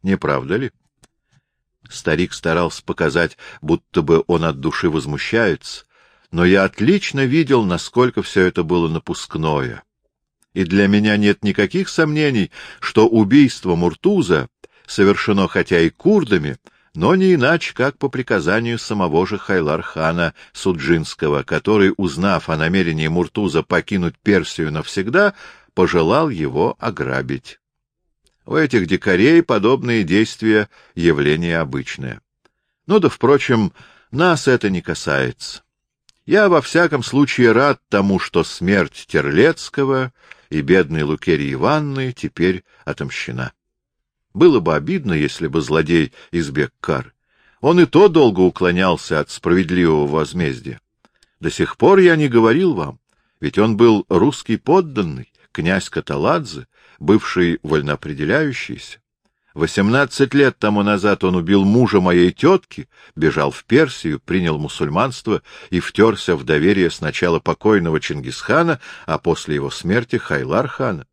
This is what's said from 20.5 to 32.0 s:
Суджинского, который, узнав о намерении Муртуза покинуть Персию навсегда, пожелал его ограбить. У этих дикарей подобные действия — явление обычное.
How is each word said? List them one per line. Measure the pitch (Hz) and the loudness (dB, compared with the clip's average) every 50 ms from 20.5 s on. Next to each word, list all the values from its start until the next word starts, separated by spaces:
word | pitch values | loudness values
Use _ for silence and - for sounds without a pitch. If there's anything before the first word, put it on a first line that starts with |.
| _ | _
Суджинского, | - - 95 90 78 69 80 85 82 76 - - - 82 76 73 71 | -4 -2 -2 -2 -2 0 0 0 0 0 -6 -8 -4 -2 -2 -2 -2
который, | 67 - 82 80 _ 98 107 107 98 95 - | -2 -2 -4 -2 _ 0 2 4 2 2 2
узнав | - 98 85 69 80 92 101 92 80 - - | -2 -4 -4 -4 -2 0 0 0 0 -2 -4
о | 80 | -4
намерении | 76 78 82 92 98 87 85 80 78 78 78 | -2 -2 0 0 0 0 0 -2 -2 -2 -2
Муртуза | 82 87 87 82 _ 107 104 90 73 80 | 0 -2 -2 -2 _ -4 -4 0 0 -2
покинуть | 78 _ 90 85 - - 104 95 87 85 - _ | -2 _ -2 -2 -2 -2 -4 -2 -2 -4 -6 _
Персию | _ 101 101 92 78 - - - 80 76 | _ 0 0 0 0 -4 -6 -6 -6 -6
навсегда, | 76 78 76 - - 101 92 107 135 185 208 202 - - - - - _ _ _ _ | -6 -8 -8 -6 -8 -6 -6 -2 0 2 2 2 -2 -6 -20 -20 -20 _ _ _ _
пожелал | - 92 85 - 87 80 82 110 147 165 151 | 0 0 2 2 2 2 2 2 2 0 -2
его | 113 82 76 67 64 76 85 - - _ | -4 -4 -6 -4 -2 -2 -2 -2 -4 _
ограбить. | - 117 92 76 71 64 65 67 67 64 69 65 _ - - _ _ _ _ _ _ _ _ _ _ _ _ _ _ _ _ _ _ | -8 -8 -6 -6 -6 -6 -6 -6 -6 -6 -10 -10 _ -18 -20 _ _ _ _ _ _ _ _ _ _ _ _ _ _ _ _ _ _
У | - - | -4 -2
этих | 156 160 131 127 113 90 | -2 0 2 0 0 0
дикарей | 80 92 85 - 104 92 87 107 143 165 170 | 0 -2 -2 0 0 2 4 4 6 6 4
подобные | 170 - 123 107 98 113 135 127 113 123 117 113 98 | 4 2 0 2 2 2 2 2 0 -2 -2 -2 0
действия — | 78 90 104 110 - - - 110 110 107 107 104 - _ _ _ _ _ | 2 2 2 2 0 -4 -4 0 2 2 2 0 -2 _ _ _ _ _
явление | 87 82 85 78 73 71 73 76 80 87 85 82 82 | 0 2 2 2 2 2 0 0 0 -2 -2 -2 -2
обычное. | 80 69 65 69 67 - - - | -4 -4 -6 -10 -8 -10 -12 -12